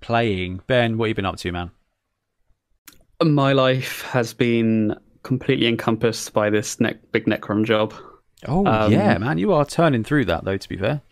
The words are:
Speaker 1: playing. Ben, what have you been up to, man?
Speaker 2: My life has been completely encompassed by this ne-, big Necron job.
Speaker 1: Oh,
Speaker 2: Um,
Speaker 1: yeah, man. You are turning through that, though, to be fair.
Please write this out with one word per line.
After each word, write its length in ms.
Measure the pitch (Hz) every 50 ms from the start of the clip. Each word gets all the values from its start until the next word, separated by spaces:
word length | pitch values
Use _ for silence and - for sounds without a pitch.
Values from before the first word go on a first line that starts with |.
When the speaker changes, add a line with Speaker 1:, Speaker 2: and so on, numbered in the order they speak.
Speaker 1:
playing. 600 | - - 117 117 120 110 98 92 92 90 92 92 -
Ben, 320 | - 131 123 120 117 113
what 80 | 110 117
have 40 | 110
you 40 | 110
been 100 | 104 98
up 120 | 92 85
to, 140 | - - 92
man? 180 | 87 87 87 85 - _ _ _ _ _ _ _ _ _ _ _ _ _ _ _ _ _ _ _ _ _ _ - - - _ _ _ _ 170
Speaker 2:
My 300 | 160 147 143 139 139 139
life 480 | 135 131 131 131 131 131 - - - -
has 300 | - - 127 117 113 -
been 640 | - 127 120 117 117 113 113 110 110 107 107 - - _ _ _ _ -
completely 440 | - 131 127 - - 135 - -
encompassed 680 | 113 117 113 - - 113 110 - 117 110 - - - -
by 160 | 113 107 104
this 300 | 104 107 104 - - -
ne-, 160 | 113 107 - - _ _
big 140 | - 113 -
Necron 400 | 107 107 - - - 104 107 110
job. 280 | 113 113 107 107 107 - - - - - _ _ _ _ _ -
Speaker 1:
Oh, 180 | - 135 185 202
Speaker 2:
Um, 260 | 185 110 110 107 107
Speaker 1:
yeah, 260 | 107 - 208 202 113 87
man. 180 | 107 131 160
You 160 | 165 190 214 185
are 100 | 151 143
turning 380 | - - - 170 160 135 117 107
through 220 | - 147 147 123
that, 180 | 92 85 82 85
though, 140 | - 98
to 120 | 95 - -
be 80 | -
fair. 240 | 92 95 113 147 147 - _